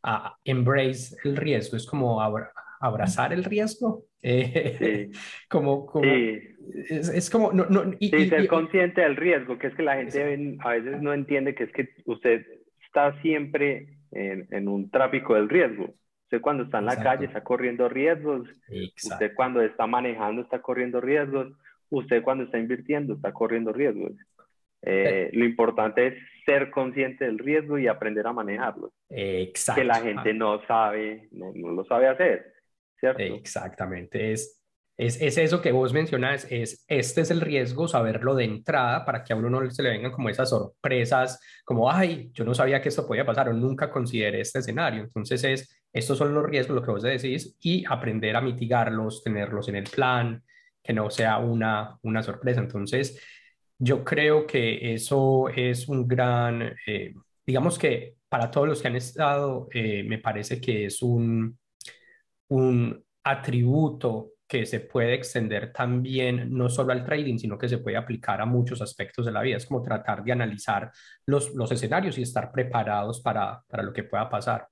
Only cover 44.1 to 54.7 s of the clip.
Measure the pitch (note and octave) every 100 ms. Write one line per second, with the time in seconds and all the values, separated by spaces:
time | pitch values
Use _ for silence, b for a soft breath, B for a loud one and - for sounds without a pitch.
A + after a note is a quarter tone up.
44.1 | A#2+ G#2+ G2+ G#2+ C3 B2 A#2 E3 A2 G#2+
45.1 | - G#2 B2+ C3+ C3+ C3 _ _ - A#2
46.1 | C#3 C#3+ D3 - C#3+ B2 C3 A#2+ G2+ A2+
47.1 | C3 B2+ C#3 - _ E3 F3+ - B2 A#2
48.1 | A2 A2 A#2 B2+ B2 A#2+ B2 A2+ A2 A2
49.1 | G#2+ - G#2+ G#2 G#2 G#2+ G2+ G2+ - B2+
50.1 | B2 A#2 A#2 b b b _ - A2 G#2+
51.1 | - A2 A2 A#2 A2+ A2 G#2+ A2 - A2+
52.1 | A2+ A2 G2 B2 B2 G2+ - G2+ B2+ C#3
53.1 | - B B B B _ _ B2 C3 B2+
54.1 | D3+ D3+ D3+ D3+ C#3 A2+